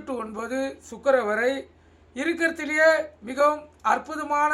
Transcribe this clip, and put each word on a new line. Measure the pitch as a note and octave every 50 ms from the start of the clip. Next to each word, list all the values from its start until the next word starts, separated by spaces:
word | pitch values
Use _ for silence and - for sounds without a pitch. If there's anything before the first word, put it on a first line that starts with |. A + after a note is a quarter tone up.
| - -
to | C4 A#3 A3
ஒன்பது | G#3+ G#3+ G#3 A3+ A3+ B3+ C4+ C4+ C4+ C4+ - - -
சுக்கிர | A#3 G#3 - C#4 C4 B3+ A3+ G#3 G#3+
ஓரை. | A3 A#3 B3+ C4+ C4+ - - _ _ _ _ _ _ _ _ -
இருக்கிறதுலேயே | B3 C#4+ E4 E4+ E4 E4+ E4 D#4+ D#4+ D4+ C#4 D4+ D#4 D#4 D#4+ D#4+ D4+ D#4 - - _ - G#3+
மிகவும் | C4 C4+ C#4+ D4 D4+ D4+ - - - _ - A3
அற்புதமான | A3+ B3+ - - D#4 D4+ D4+ D4 D4 D4 D4 D4+